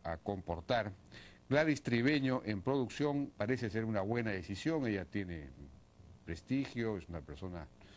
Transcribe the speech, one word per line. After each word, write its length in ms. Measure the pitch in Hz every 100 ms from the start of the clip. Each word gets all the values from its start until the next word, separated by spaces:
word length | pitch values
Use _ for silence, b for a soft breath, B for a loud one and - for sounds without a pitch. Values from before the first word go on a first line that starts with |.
| 85
a 100 | 82
comportar. 800 | - 98 87 85 - 120 104 95 - B B B -
Gladys 340 | 139 156 143
Tribeño 600 | - 120 123 151 135 127 101
en 160 | 104
producción 720 | 90 139 120 - 147 143 143 -
parece 340 | 104 123 120
ser 140 | 110
una 160 | 113 107
buena 320 | 98 120 113
decisión, 560 | 98 85 98 151 160 127
ella 160 | 101
tiene 460 | 90 104 92 85 71 64 71 71 - - - -
prestigio, 760 | - 85 - 131 135 117 113 104
es 120 | 80
una 100 | 85
persona 480 | 71 73 92 87 76 - B